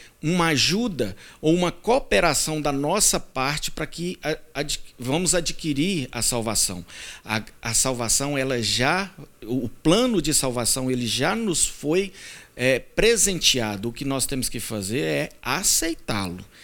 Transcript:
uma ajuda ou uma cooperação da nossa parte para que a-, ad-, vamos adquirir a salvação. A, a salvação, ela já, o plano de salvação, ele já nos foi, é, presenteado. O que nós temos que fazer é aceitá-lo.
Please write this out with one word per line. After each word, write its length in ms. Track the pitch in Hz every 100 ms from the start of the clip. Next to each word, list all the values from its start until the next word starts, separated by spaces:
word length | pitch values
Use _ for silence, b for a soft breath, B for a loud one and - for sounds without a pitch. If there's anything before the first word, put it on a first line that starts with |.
| B B
uma 240 | 151 180 165
ajuda 680 | 143 107 190 240 151 107 101 B B
ou 100 | 151
uma 180 | 175 175
cooperação 880 | - - 254 - 196 175 139 - 156
da 140 | 147
nossa 480 | 139 147 202 - 170
parte 500 | - - 131 151 -
para 160 | - 156
que 320 | - 170 -
a-, 160 | 151 156 -
ad-, 260 | - 147 - - -
vamos 360 | 120 151 180
adquirir 760 | 180 143 - 160 135 175 180 123
a 120 | 123
salvação. 600 | 113 123 113 104 - 90 82 B B B
A, 200 | - 110 107 -
a 140 | 117
salvação, 640 | 110 131 123 117 - 139 143
ela 240 | 131 123
já, 500 | 107 107 131 175 196 - 143 -
o 260 | 107 127 117
plano 540 | - 156 190 254 208
de 100 | 156
salvação, 580 | 147 135 123 113 - 127
ele 160 | 127 120
já 300 | 107 147 220
nos 300 | 220 160 -
foi, 480 | - 143 175 196 B B B B -
é, 220 | 127 131
presenteado. 1120 | - - 208 226 202 175 - 131 110 104 113
O 20 |
que 140 | 117 139
nós 180 | 135
temos 240 | 127 131 120
que 100 | 117
fazer 420 | - 110 95 123
é 260 | 160 147 151 -
aceitá-lo. 1000 | - 143 202 - 320 330 - 107 95 87 95 B